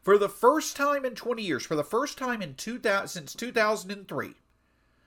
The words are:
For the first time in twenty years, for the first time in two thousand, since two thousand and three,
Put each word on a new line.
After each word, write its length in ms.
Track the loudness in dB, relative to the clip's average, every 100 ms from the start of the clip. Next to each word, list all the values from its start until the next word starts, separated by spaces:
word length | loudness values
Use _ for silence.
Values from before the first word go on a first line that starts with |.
For 160 | 6 6
the 120 | 6
first 480 | 4 4 6 0 0
time 260 | 0 0
in 100 | -2
twenty 300 | -6 -6 -4
years, 220 | -2 -2 -2
for 100 | -4
the 80 |
first 340 | 0 -2 -2 -4
time 240 | -4 -4
in 120 | -6
two 260 | -8 -10 -2
thousand, 300 | 0 0 -2
since 260 | -10 -12 -10
two 160 | -2
thousand 400 | 2 2 0 -4
and 160 | -12 -8
three, 280 | -8 -8 -12 _ _ _ _ _ _